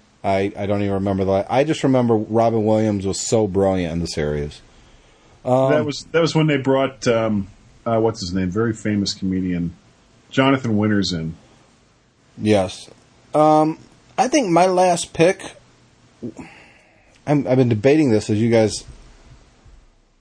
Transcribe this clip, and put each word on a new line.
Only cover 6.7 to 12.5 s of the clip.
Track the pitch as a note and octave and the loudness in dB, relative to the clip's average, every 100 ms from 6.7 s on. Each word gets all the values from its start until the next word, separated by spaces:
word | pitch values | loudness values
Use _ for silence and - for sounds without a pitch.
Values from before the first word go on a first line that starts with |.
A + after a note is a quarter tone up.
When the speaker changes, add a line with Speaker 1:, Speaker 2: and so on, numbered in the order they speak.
| C3+ C3+ C3+ B2+ | 0 0 -2 -2
Speaker 2:
um, | A2+ A2 G#2 F#2+ - _ _ - | 0 0 -4 -6 -14 _ _ -4
uh, | A2+ | 0
what's | A2+ A2 | 0 -2
his | F2+ F#2 | -6 -4
name? | F#2 | -4
Very | G2 A#2 | -2 -4
famous | A2+ A2 G#2 F#2+ - | -4 -4 -4 -4 -6
comedian, | F#2+ F#2 F#2 F2 E2+ - _ _ _ _ _ | -4 -4 -4 -4 -6 -10 _ _ _ _ _
Jonathan | - C3+ C3+ B2 G#2 | 0 2 0 0 -2
Winters | G#2+ G#2 F2 | 0 0 -2
in. | E2+ D#2+ E2 _ _ _ _ _ _ _ _ _ - | -4 -8 -12 _ _ _ _ _ _ _ _ _ -6
Speaker 1:
Yes. | G#2+ | 0